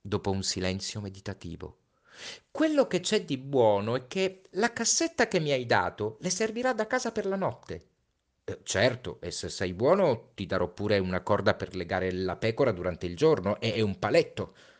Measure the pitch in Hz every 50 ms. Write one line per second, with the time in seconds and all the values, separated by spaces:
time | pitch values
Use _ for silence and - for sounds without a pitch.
0 | - 98 101 98 - 101 95 98 92 - - 95 92 92 92 95 - - - 107
1 | 101 98 98 98 - 104 95 - - 87 82 78 87 78 - _ _ _ _ _
2 | _ _ - - - - - - _ _ - - 311 311 302 285 226 - 185 170
3 | 180 - 214 202 175 160 143 127 135 139 139 127 113 107 101 101 104 113 120 135
4 | 127 - - 190 190 185 190 - - - - 180 226 233 233 - 226 - - -
5 | 330 330 - - 233 226 - 175 156 147 139 127 123 117 120 101 90 90 - -
6 | 104 110 - - 156 180 175 - 220 220 214 233 247 254 247 214 214 214 254 254
7 | - 233 - 214 196 190 196 196 180 131 120 - - - 85 87 - _ _ _
8 | _ _ _ _ _ _ _ _ - - 98 - - - - 95 110 127 117 120
9 | - 85 - - - 87 82 - - 82 - - 98 90 90 87 120 147 190 202
10 | 185 151 117 110 - _ - - 98 78 92 90 87 85 - - 101 104 104 98
11 | 92 92 92 90 - - 104 101 101 104 - - 98 - - 92 87 87 95 92
12 | 92 92 90 90 95 92 85 - 110 110 113 131 139 123 98 87 87 90 87 -
13 | - 87 87 - 147 160 151 104 90 101 104 - - 117 104 113 110 101 92 -
14 | - 104 131 170 147 - - - 92 - - - - - -